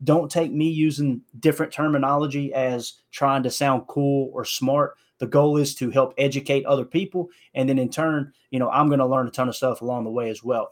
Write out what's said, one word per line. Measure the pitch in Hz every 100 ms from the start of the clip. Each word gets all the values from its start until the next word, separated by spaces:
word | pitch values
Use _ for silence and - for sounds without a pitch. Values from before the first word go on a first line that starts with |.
don't | 135 160 170
take | 170 160
me | 147 160
using | 156 156 143 143 120 - 117
different | 156 151 147
terminology | - 151 147 135 147 147 143 139
as | 135 127 123 - - _
trying | - 139 135
to | 127
sound | - 143 127 -
cool | 143 143 139 131
or | 127
smart. | 110 - 131 143 139 - _ -
The | 117
goal | 143 147 147
is | 143 -
to | 123
help | 135 127 -
educate | 139 139 143 139 135
other | 139
people. | 123 165 190 185 175 _ _
And | 135 131
then | 131
in | 123
turn, | 156 160 147 143 _ _
you | 131
know, | 120
I'm | 147 151
gonna | 143 127
learn | 131 120
a |
ton | - 127
of | -
stuff | 131 117
along | 120 123
the | 110
way | 120 113
as | 110
well. | 120 117 101